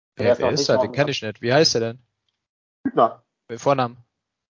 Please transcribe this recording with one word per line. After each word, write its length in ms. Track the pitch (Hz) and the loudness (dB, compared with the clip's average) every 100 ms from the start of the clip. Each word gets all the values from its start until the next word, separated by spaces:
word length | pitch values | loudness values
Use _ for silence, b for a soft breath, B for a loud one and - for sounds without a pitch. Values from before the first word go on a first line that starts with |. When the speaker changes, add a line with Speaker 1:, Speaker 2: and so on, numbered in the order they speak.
| _ - | _ -4
Speaker 1:
Der 100 | 113 | 0
Speaker 2:
Wer, 60 | |
Speaker 1:
ist 60 | 120 | 0
noch 60 | |
Speaker 2:
wer 80 | 123 | 0
Speaker 1:
nicht 80 | 143 | 0
Speaker 2:
ist 80 | - | 0
das? 80 | - | 0
Speaker 1:
auf 60 | |
Speaker 2:
Den 100 | 104 | 0
Speaker 1:
dem 40 | 123 | 0
Speaker 2:
kenn 120 | 147 | -2
ich 140 | 139 | -2
nicht. 200 | 110 104 | -8 -6
Wie 100 | 120 | 0
heißt 220 | 135 160 | 2 4
der 60 | 120 | 2
denn? 180 | 113 123 _ _ _ _ _ _ _ _ 269 | -4 -8 _ _ _ _ _ _ _ _ -4
Speaker 1:
Hübner. 380 | 151 113 - _ _ - | 2 2 0 _ _ -16
Speaker 2:
Wer 100 | 117 | -6
Vornamen? 380 | 143 139 120 123 _ _ _ _ _ | -2 0 -2 -6 _ _ _ _ _